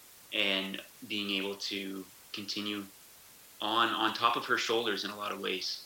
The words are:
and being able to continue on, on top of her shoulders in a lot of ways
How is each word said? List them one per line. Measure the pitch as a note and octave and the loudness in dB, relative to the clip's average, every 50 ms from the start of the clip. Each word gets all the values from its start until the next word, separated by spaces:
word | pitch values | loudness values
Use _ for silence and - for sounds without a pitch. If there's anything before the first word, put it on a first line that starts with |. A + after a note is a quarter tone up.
| - - - - - - - | -20 -20 -20 -20 -12 -4 0
and | A2 G#2 G2 G2 F#2+ F#2+ G2 G2+ - - - - - - G#2+ | 2 2 4 2 2 0 -2 -4 -6 -8 -12 -16 -14 -10 -6
being | A2 G#2 G2+ G2+ | -4 -4 -2 -2
able | G2+ G2 F#2+ G2+ G2+ | -2 -2 -2 -2 -4
to | G2 - - G#2 G2 G2 G2 F#2+ F#2+ F#2 - - - - - - | -4 -4 -4 -4 -4 -4 -4 -6 -8 -10 -12 -16 -20 -16 -12 -10
continue | A2 G2+ G2 - G#2 G2+ G#2 G#2 G2+ G2 G2 - - - - - - - - - - - - - - G#2+ | -8 -6 -6 -4 -4 -4 -4 -4 -4 -6 -10 -12 -20 -20 -20 -20 -20 -20 -20 -20 -20 -20 -18 -10 -6 -2
on, | G#2+ A2 - A2+ A2+ | 2 4 4 6 4
on | A2 G#2 A2+ A2 G#2 | 4 4 2 2 4
top | - A#2 A#2 - | 4 4 4 4
of | C3+ - | 4 2
her | - B2 - | 2 2 2
shoulders | - - A2+ A2+ A#2+ A2 G2+ F#2+ G2+ | 4 4 2 4 4 2 0 0 -2
in | G2 | -4
a | G#2+ | -4
lot | G2+ G2+ G#2 G2+ | -4 -4 -4 -4
of | G2 | -2
ways | G2 G2 F#2+ F#2 - - - - - | -2 -2 -2 -2 -2 -4 -6 -6 -10